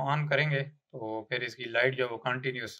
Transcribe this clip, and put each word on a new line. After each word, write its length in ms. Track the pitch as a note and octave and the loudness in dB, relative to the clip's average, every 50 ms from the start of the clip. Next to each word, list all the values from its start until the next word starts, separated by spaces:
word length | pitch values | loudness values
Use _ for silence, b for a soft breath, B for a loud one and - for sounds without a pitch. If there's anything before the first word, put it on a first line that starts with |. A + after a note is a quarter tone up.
| C#3+ | 0
on 220 | C#3 C#3+ D3+ D3+ D3 | 2 2 2 2 4
करेंगे 320 | C#3+ C#3 D3+ D3+ C#3+ C#3 | 4 4 4 4 2 2
तो 600 | C#3 - - _ _ _ - C3 A2 A2 A2 A2+ A2 - | 0 -2 -8 _ _ _ -10 -8 -6 -4 -4 -6 -4 -4
फिर 140 | B2+ B2 B2 | -4 -4 -2
इसकी 220 | A#2 A2+ - B2 A#2 | -4 -6 -8 -8 -2
light 280 | A2+ A#2 B2 C3+ C3 | 2 4 4 4 4
जो 80 | B2+ B2+ | 2 0
है 40 | A#2+ | 0
वो 60 | A#2 A#2 | -2 -2
continuous 600 | - B2+ B2 C3 B2+ C3 B2 B2 A#2 G#2+ - | -2 -2 -2 -2 -2 -4 -4 -4 -6 -10 -10